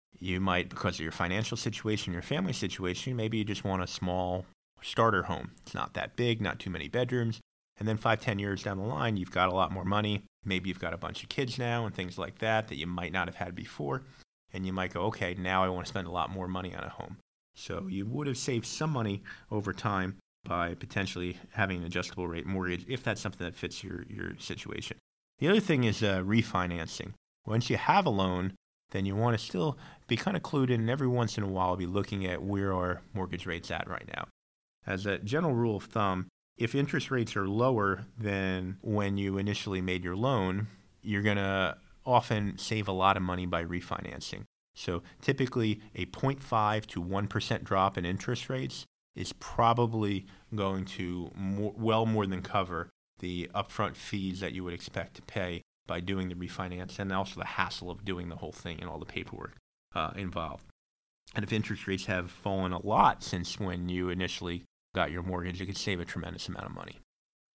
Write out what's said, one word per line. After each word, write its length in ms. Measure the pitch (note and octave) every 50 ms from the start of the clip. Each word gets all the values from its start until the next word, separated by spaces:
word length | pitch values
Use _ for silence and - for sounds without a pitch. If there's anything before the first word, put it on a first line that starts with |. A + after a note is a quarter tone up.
| _ _ - -
you 200 | F2 F2+ F2+ F#2
might, 300 | F#2+ F#2+ F2+ F2+ E2+ F2+
because 260 | - - - G2 E2
of 60 | -
your 100 | D#2 D#2+
financial 460 | - - F2 F2 F#2 G#2 A2+ - B2 A2
situation, 560 | - A#2+ A2 - - A2 G#2+ G2+ - - F2
your 80 | E2+
family 320 | - - C#3 D#3 F#3+ F3+ C3
situation, 600 | - - F#2 - - F#2+ F2+ F2+ - - C3+ B2+
maybe 240 | A#2 A2 A2 A2+ A2
you 40 | G#2+
just 200 | G#2 G2+ - -
want 200 | G2+ F#2+ F#2 F2+
a 40 | -
small 580 | - - - F2+ F2+ F#2 F#2 F2+ F2+ F#2 F2+ - - _ _ _ _ -
starter 420 | - - - - A#2 A2+ G#2 F#2 G2+
home. 280 | - F#2+ D2 - - - - -
It's 100 | - -
not 220 | - - - -
that 200 | - - - -
big, 240 | - A#2+ A#2+ A#2 A2+
not 200 | G2+ F2 - -
too 100 | - G2
many 180 | F2+ E2 D2 -
bedrooms. 540 | - A#2+ B2+ B2 B2+ B2 A#2 A2+ A2 - - _ _ _ _ _ _ -
And 80 | G#2 A2
then 100 | A2 G#2
five, 240 | - A#2 A2 G#2+
ten 180 | - - G#2 G2+
years 240 | G2+ G2+ G2 F#2+ -
down 140 | G#2 G2 F#2+
the 60 | G2
line, 340 | A2 C#3 D3+ - A#2 A2 G2
you've 140 | F2+ -
got 180 | - F2+ F2+ F#2
a 60 | F2+
lot 160 | F#2+ F#2 D#2+
more 140 | F#2 F#2+ F2+
money. 380 | G2 G2+ G#2 G#2 G#2 G#2+ G#2 - - _ _ -
Maybe 240 | G2+ F#2+ F#2 F2+ F#2+
you've 100 | F2 -
got 140 | - E2 E2+
a 40 | E2+
bunch 260 | - D#2+ E2 - -
of 60 | -
kids 300 | - - C#3 B2 A#2+ C3
now 260 | B2 A#2 A#2 A#2 A2+
and 80 | G#2 -
things 240 | - F#2 F2+ F2 -
like 220 | F2+ - - -
that 300 | A2 A2 A2 A2 A2 -
that 80 | - C#2+
you 100 | D2+ F2
might 240 | F2+ F2 F2 E2
not 160 | E2 F#2 F2+ F2
have 80 | F2
had 180 | - - F2+ F2+
before. 500 | F2+ - - - - D3 C#3 C3+ B2+ C3 - - - - _ _ _ _ _ -
And 120 | G2 F#2+
you 60 | F#2
might 220 | F#2 F#2+ F#2 F#2 -
go, 80 | -
"Okay, 340 | F2+ A2 A2 - G2 F2 F2+
now 280 | F#2+ F2+ F#2 F#2+ F#2+ F#2+
I 60 | F#2
wanna 160 | F#2 F2+ E2+
spend 220 | - - G2 F2+ E2+
a 40 |
lot 200 | F2 F2 D#2 -
more 160 | F#2+ F#2 F#2 F2+
money 260 | F2+ F2+ F#2+ F2 E2+
on 100 | E2+ -
a 60 | -
home." 280 | - - - - G#2 - - _ _ _ _ _ _
So 320 | - - - E2+ F2 C3+ F#3+
you 180 | F#2 G2 G2+
would 220 | A2 B2 C#3+ D3 C#3+
have 100 | C3 A#2+
saved 280 | - - C3 A#2 -
some 260 | - - - D#3 D#3+
money 320 | D3 B2+ A2+ G#2 G2 G2 - - - - - -
over 220 | A2 G#2+ G2+ G2+ F#2+
time 420 | - - G#2+ G2+ F#2+ F#2 F#2 G2 - - _ _ _ - -
by 260 | F2 F2 E2+ E2+ F2
potentially 640 | - - - - A#2 - - - F2+ F2+ F2+ F2 - - -
having 280 | - - G2+ F#2+ F#2 F2
an 40 | F2
adjustable 440 | E2 F2 F2 F#2 - - - F2+ E2+
rate 180 | E2 E2+ -
mortgage 400 | F2+ G2 F#2+ F#2 F2+ F2 E2+ - -
if 160 | C3 B2 -
that's 160 | B2 G#2 -
something 260 | - G#2+ F2+ - F2+
that 100 | F2 -
fits 280 | - - E2+ - - -
your, 220 | - F2+ - - -
your 300 | - G#2 F2+ E2+ - -
situation. 580 | - - - - - - G#2 - - - - - _ _ _ _ _ _ _ -
The 100 | C3 D#3
other 100 | G3+ A3+
thing 240 | G3 F#3+ E3 C3 B2
is, 180 | A2+ G#2 G#2
uh, 200 | A2 G2+ F#2+ F#2
refinancing. 920 | F#2 F#2+ G#2+ A#2+ A#2 - - F#2 F2+ F2 F2 E2+ D#2+ - - - - - G#2 - _ _ _ _ -
Once 240 | - G#2+ A#2 B2+ -
you 60 | A#2+
have 300 | G2 - - D#3+ G3+ F#3+
a 40 | D#3+
loan, 460 | A2 G2 F#2+ F#2 F2+ F2+ F2+ F#2+ F#2+ - _ _ _ _ _ -
then 140 | - G#2 F#2+
you 100 | G2 G2
wanna 220 | G#2 A2+ A#2+ A#2 G#2+
still 400 | - - - F#3 E3+ D3+ C3+ - - - - - - -
be 80 | -
kinda 240 | - - G3 G3+ E3
clued 300 | - - - D3 C3 B2
in, 100 | B2 A2+
and 100 | A2+ A2+
every 180 | B2 C#3+ C#3 B2+
once 300 | B2 B2 A#2 G#2+ - -
in 60 | G#2
a 40 | G2
while 280 | F#2+ F#2 F#2 F2+ F2+
be 100 | F#2 F2+
looking 400 | F2 F#2 G2+ G2 - G#2 G2 F#2+
at 160 | F#2 F2+ D2
where 320 | D2+ G2 G2+ G2 G2 G2 F#2+
are 280 | F#2 F2+ F2+ F2 F2 - - -
mortgage 320 | G2+ F#2 F#2 F#2 F2 -
rates 240 | F#2+ E2 E2+ - -
at 180 | E2+ E2 - -
right 180 | F2+ - - -
now. 200 | - - - - _ _ _ _ _ _ _ _ _ _ -
As 200 | - G2 F#2 G2
a 120 | G2+ G2 C#2
general 360 | - G#2 B2 D#3 F3+ D#3+ B2+
rule 220 | A#2 A#2+ A#2 G#2+
of 80 | F#2+ -
thumb, 460 | - - A2 G#2 G2 F#2 F2+ F#2 - - _ _ _ _ -
if 160 | A#2 A2+ -
interest 380 | C#3 C#3 C#3+ - D#3 - -
rates 240 | C3+ B2+ A2+ - -
are 120 | G#2+ G2 F#2+
lower 580 | G2+ A2 A#2+ C3 C3 A2 G2+ G2 F#2+ F2+ A2+ - - A#2
than 600 | G#2+ G#2 G2+ G2 F#2+ F#2+ F#2 F#2 F#2 F#2 F#2+ -
when 360 | - - G#2+ G#2 G2+ G2 G2+ G2
you 200 | G2 G2 G2 G2
initially 440 | G2 G#2 G2+ - - G#2+ G2 F#2
made 220 | F2+ F#2 F2+ F2+ F2+
your 120 | F2+ F2+
loan, 520 | G2 A#2 C3+ C#3 A2+ F#2+ F#2 F#2 G2+ G#2+ G#2+ - - - - - _
you're 200 | - G#2+ G#2 G2+
gonna 560 | G#2 G#2+ G2+ G2+ G2 G2 G2 F#2+ F#2+ E2+ - - - - - - -
often 520 | C3 B2+ A#2 - - A#2 G#2+ G#2 G2+ - -
save 300 | - - A2+ A2 G2+ G2+
a 60 | F#2+
lot 240 | F#2 F#2 G2 G2 G2
of 60 | F#2
money 220 | F2+ F2+ F2+ F2+
by 180 | F2 F2 E2+ E2+
refinancing. 800 | E2+ F2 F2+ - - - - - - - - - - - - G#1+ - _ _ _ _ -
So 280 | - - - F2+ E2+ - - - -
typically, 600 | - - C#3 - C3+ B2 - B2 A2 A2 G#2 G#2+ - - -
a 100 | - F2+
point 360 | - - - - C3+ C#3 C#3
five 460 | - - B2 A2+ G#2+ G#2 G#2+ G#2+ G#2 -
to 140 | - F2+
one 260 | F2 F2+ F#2+ G2 G#2 G2
percent 360 | - A2 - - A2+ - -
drop 340 | - G2+ F#2+ F#2+ G2 G2 G2
in 80 | F2
interest 440 | F2 F#2 G2 - - B2 A#2 - -
rates 360 | C3 C3 C3+ C3+ - - - - _ _ _ _ -
is 180 | - - - -
probably 920 | - - - - - A#2 A#2 A#2 A#2 A#2+ A2+ A2+ A2+ G#2+ G2+ G2+ F#2+ F#2+ - - - - - A2+
going 300 | G#2 G2 F#2+ F#2+ F#2+ F#2
to 460 | F#2 - - F#2 F2+ F2+ F2+ F2 - -
mo-, 400 | - G2 F#2+ G2 G2+ G#2 G#2 - -
well 280 | A2+ A2 A2 A2+ A2+
more 200 | A2+ A2 G#2+ G#2
than 160 | F#2+ F#2+ F#2
cover 480 | F#2 - - G2+ F#2+ F#2 F2+ E2 E2+ - - _ _ _ _ -
the 300 | - F2+ F2+ F2 E2+ - -
upfront 400 | G2 G2+ - - - F2+ E2+ C#2
fees 440 | - - - - G2+ F#2+ F#2+ F#2 F#2+
that 140 | G2+ E2 -
you 100 | F#2 F#2
would 100 | F2+ E2+
expect 420 | F2 - - - - D#2+ - -
to 60 | - -
pay 380 | - - G#2+ F#2 F2+ F2 E2+ - _ _ _ _ -
by 120 | E2+ F2
doing 300 | F2 F#2 G2 F#2+ F#2 F2+
the 60 | F2+
refinance 640 | F2 F2+ F2 - - F#2 F2+ F2+ F2+ F2+ F#2 - -
and 120 | G2+ G2
also 280 | F#2+ F#2+ G2 F#2+ - A2+
the 60 | -
hassle 440 | - - - F#2 F2 - - - F2
of 160 | F2 E2+ G2+
doing 240 | G2+ F#2 F2 F2+ F2
the 60 | D#2+
whole 160 | E2 - D#2
thing 280 | D#2 - - F2 E2 D#2
and 100 | F2+ F2
all 100 | D#2+ D#2
the 60 | D#2+
paperwork, 500 | - - F2 F2 - - - - - - - - _ _ _ _ _ -
uh, 160 | F2 D#2 D#2+ -
involved. 500 | G2 G2 F2+ E2 F2+ D#2+ D2+ C#2 - - - - _ _ _ _ _ _ _ _ _ _ - -
And 100 | - G#2
if 80 | G2
interest 360 | A#2 G#2+ G#2 - A2 G#2 - -
rates 180 | F#2+ F#2+ -
have 240 | - G2 F#2 F2 F2
fallen 440 | - - - G#2 G2 F#2+ F#2+ F#2 F2+
a 120 | E2+ -
lot 380 | G2+ G#2+ D3+ G3 C#3+ G#2 - -
since 360 | - - F2+ E2+ - - -
when 300 | G#2+ F#2 F2+ F2 F2 F2+
you 200 | F2+ F2+ F2+ F2+
initially 540 | F2 F#2 F#2 F2 - - F#2 F2 F2 F2 - - _ _ _ _ -
got 180 | F#2+ E2+ D2
your 120 | D#2+ F2 F2
mortgage, 360 | F#2 F#2 F2 F2 F2+ F2 F#2
it 60 | F#2+
could 120 | F#2 F#2+ -
save 220 | - A2 G2 F2
a 60 | F2
tremendous 420 | - - F2+ E2 E2+ F2 F2 - -
amount 200 | F#2 - - -
of 80 | -
money. 240 | G1+ G1+ - - - - _ _ _ _ _ _ _ _ _